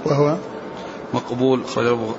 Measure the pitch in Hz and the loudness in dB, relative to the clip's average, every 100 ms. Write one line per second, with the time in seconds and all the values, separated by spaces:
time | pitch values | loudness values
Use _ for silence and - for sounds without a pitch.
0 | - 143 147 170 - - - - - - | 0 4 4 2 -4 -10 -10 -10 -10 -12
1 | - 123 - 123 131 127 - - 120 120 | -6 -4 -4 2 4 4 2 0 2 2
2 | 113 | 0